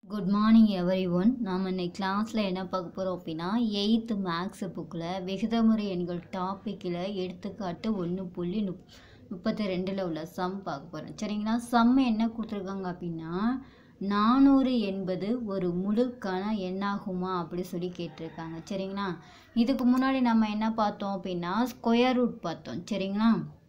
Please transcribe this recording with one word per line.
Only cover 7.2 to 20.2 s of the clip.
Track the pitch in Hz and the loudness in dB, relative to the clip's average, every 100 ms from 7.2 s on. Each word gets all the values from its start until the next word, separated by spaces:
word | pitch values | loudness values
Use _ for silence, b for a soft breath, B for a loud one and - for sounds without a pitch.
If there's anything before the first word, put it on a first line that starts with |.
| 180 180 202 - 190 170 220 202 170 | -6 -6 -12 -8 -8 -4 -4 -2 -2
ஒண்ணு | 180 | -4
புள்ளி | 185 180 175 208 | -6 -6 -4 -2
முப்-, | 196 175 - B B B - | -2 -6 -14 B B B -14
முப்பத்தி | 185 220 220 | -6 -4 -2
ரெண்டுல | 208 180 190 190 | -2 -2 -2 -2
உள்ள | 180 156 165 | -4 -4 -8
சம் | - 180 190 | -6 -4 -4
பார்க்க | 185 143 - | -8 -8 -8
போறோம். | - - 147 | -12 -12 -8
சரிங்களா? | 208 208 214 233 | -6 -4 0 -2
சம் | 240 240 233 262 | 2 4 6 6
என்ன | 247 220 226 | 4 2 0
கொடுத்துருக்காங்க | 226 214 202 185 196 185 | -2 -6 -6 -6 -6 -6
அப்படின்னா, | 175 175 165 160 180 220 269 B B B - | -6 -6 -6 -4 -2 0 -2 B B B -8
நானூறு | 196 202 214 262 277 269 262 247 | -2 2 4 8 8 8 4 2
என்பது | 196 190 180 180 190 247 220 | 0 -2 -2 -2 0 -2 -2
ஒரு | 196 180 | -2 0
முழுக்கான | 175 196 214 254 247 196 185 202 220 | 0 0 2 0 -2 -4 -4 -2 -2
எண்ணாகுமா | 185 190 202 202 202 185 185 185 | -4 -4 -2 -4 -4 -4 -2 -2
அப்படி | 160 175 | -4 -6
சொல்லி | 180 180 180 180 | -6 -6 -6 -6
கேட்டிருக்காங்க. | 170 - 165 160 165 165 - | -10 -8 -12 -10 -10 -10 -8
சரிங்களா? | 196 196 196 196 170 B B B | -6 -6 -6 -6 -8 B B B
இதுக்கு | 233 240 269 247 | 2 2 4 4
முன்னாடி | 247 262 269 | 4 2 2